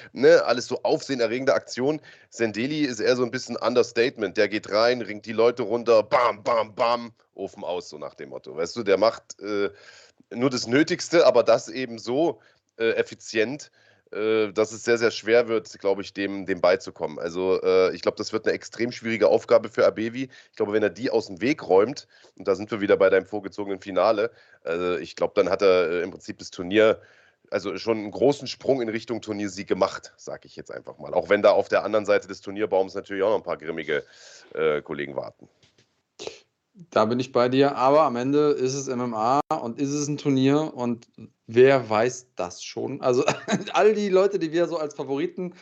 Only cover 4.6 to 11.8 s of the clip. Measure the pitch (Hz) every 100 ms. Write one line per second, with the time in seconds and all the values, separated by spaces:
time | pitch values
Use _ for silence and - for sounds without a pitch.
4.6 | - 101 117 123 101 104 110 110 117 120
5.6 | 107 117 113 110 104 135 120 104 120 120
6.6 | 107 101 120 120 117 - _ - 95 -
7.6 | 80 87 - 73 71 - 71 65 65 71
8.6 | 85 120 98 95 110 113 - - 101 104
9.6 | 98 - - - - _ _ 117 139 123
10.6 | 98 127 156 175 - 170 135 117 113 113
11.6 | - 131